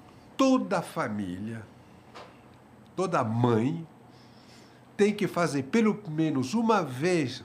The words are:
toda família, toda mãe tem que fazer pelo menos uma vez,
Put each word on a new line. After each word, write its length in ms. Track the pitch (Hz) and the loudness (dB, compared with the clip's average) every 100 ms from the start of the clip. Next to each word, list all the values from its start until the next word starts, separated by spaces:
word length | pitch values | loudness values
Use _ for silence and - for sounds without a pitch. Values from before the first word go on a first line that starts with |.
| - - - - | -20 -20 -8 2
toda 440 | 269 254 190 185 | 4 4 2 -2
família, 800 | - 165 131 104 92 92 107 113 - - - - - - - - - - - - - | -2 -4 -4 -4 -6 -6 -8 -10 -14 -20 -20 -20 -20 -20 -20 -20 -20 -20 -20 -20 -12
toda 280 | - 185 165 | -6 -2 0
mãe 600 | 110 117 123 113 127 165 160 - - - - - - - - - - - | 0 2 4 4 2 -2 -10 -18 -20 -20 -20 -20 -20 -20 -20 -20 -10 0
tem 160 | 208 | 0
que 140 | 208 180 | 2 -2
fazer 380 | 175 170 139 | 0 0 0
pelo 340 | 135 226 214 - 160 | 0 2 2 0 -4
menos 460 | 156 160 135 120 | 0 0 0 0
uma 280 | 226 226 214 | 0 2 2
vez, 600 | 147 127 175 175 127 - | 0 -2 0 0 0 -6